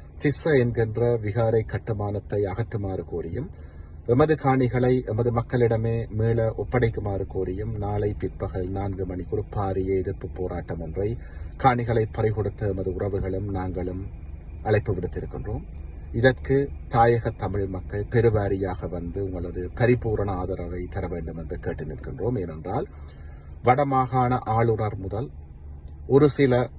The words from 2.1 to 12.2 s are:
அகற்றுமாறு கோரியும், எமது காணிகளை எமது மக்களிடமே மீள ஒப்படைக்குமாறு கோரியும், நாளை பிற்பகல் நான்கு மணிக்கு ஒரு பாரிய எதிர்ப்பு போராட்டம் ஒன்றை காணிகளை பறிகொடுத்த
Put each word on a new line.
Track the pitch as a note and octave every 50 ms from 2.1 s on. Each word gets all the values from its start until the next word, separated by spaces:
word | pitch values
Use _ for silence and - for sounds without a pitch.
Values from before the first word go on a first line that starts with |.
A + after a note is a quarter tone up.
| G#2 G2+ - - G#2+ G2+ G2+
அகற்றுமாறு | F#2+ F2+ - A2+ - - G#2+ G2+ F#2+ F#2+ F2+ E2
கோரியும், | D2+ F2+ E2+ D#2+ E2 E2+ B2 D3+ - - - - - - - - - - - -
எமது | - A#2+ C3 D3+ D3+ D#3+
காணிகளை | C#3 - C#3 C3 C3 B2+ A#2+ A#2 B2 B2 B2+ B2+ B2+ B2
எமது | - A2 A2 A#2 B2 A#2
மக்களிடமே | A#2 A#2 - - B2 A#2+ A2+ A#2 A2 A2+ A#2 A#2 A#2 A2+ -
மீள | G#2 G#2+ A2 A#2 A#2 A#2 A2+ A2+ G#2+ -
ஒப்படைக்குமாறு | G#2 - - A#2+ A#2 A2+ A2 - G#2 G#2 G2 F#2+ G2 F2+ -
கோரியும், | F#2+ F#2 F2+ F#2 G2 G#2 A2+ A2+ G#2+
நாளை | G2+ G2+ G#2 G#2 G#2 G#2 G#2
பிற்பகல் | - - E2+ - - G2+ F#2+ - G2 F#2 F#2
நான்கு | F#2+ G2 G2 G2+ F#2+ F2+ F#2+
மணிக்கு | F2 F#2 F2+ E2+ - -
ஒரு | G#2 G2 -
பாரிய | - G#2+ G2+ F#2+ F#2+ F#2+ F#2+ F#2 G2 F#2+
எதிர்ப்பு | F2+ G2 F#2 - - D#2+
போராட்டம் | D2 - F#2 F2+ F2+ F2 E2 - F2 D#2+
ஒன்றை | D#2+ D#2 D#2+ F#2 G2+ G#2+ A#2+ - - - - - - - -
காணிகளை | - - C3 B2 A#2+ A#2+ A#2 A2+ A2 A2 A2 -
பறிகொடுத்த | A#2